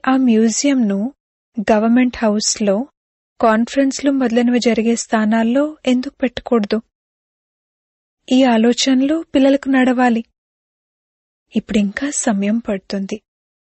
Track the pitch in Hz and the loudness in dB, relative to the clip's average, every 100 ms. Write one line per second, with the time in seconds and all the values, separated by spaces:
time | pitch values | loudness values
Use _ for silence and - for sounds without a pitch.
0 | 254 262 254 220 226 214 285 262 214 196 | 0 2 2 4 2 0 0 0 0 -2
1 | 233 - _ _ _ - 202 214 226 240 | -4 -10 _ _ _ -6 0 2 2 2
2 | 247 - 220 208 - - 202 196 277 _ | 2 0 -2 -2 -4 -2 -2 -2 -4 _
3 | _ _ _ - 226 220 233 277 269 - | _ _ _ -2 0 2 0 0 -2 -2
4 | 285 269 247 233 240 240 233 226 220 233 | -2 0 0 0 2 2 0 0 0 -2
5 | - 220 214 226 226 262 302 311 262 254 | -2 -2 0 0 0 0 -2 -4 -2 -2
6 | 262 - 254 - - 233 208 220 - _ | -2 -6 -6 -6 -2 -2 0 -4 -6 _
7 | _ _ _ _ _ _ _ _ _ _ | _ _ _ _ _ _ _ _ _ _
8 | _ _ - 262 262 226 233 240 269 262 | _ _ -2 2 4 4 2 2 0 0
9 | 277 320 - 277 269 277 269 262 254 247 | 0 -2 -2 2 2 2 0 0 2 2
10 | 247 226 - _ _ _ _ _ _ _ | 0 0 -4 _ _ _ _ _ _ _
11 | _ _ _ _ _ 220 - 214 202 - | _ _ _ _ _ -8 -2 -2 -2 -2
12 | 277 - 269 196 202 226 233 190 - 202 | -6 -4 -2 -2 -2 -2 -4 -8 -6 -8
13 | 196 214 - _ _ _ _ | -8 -10 -14 _ _ _ _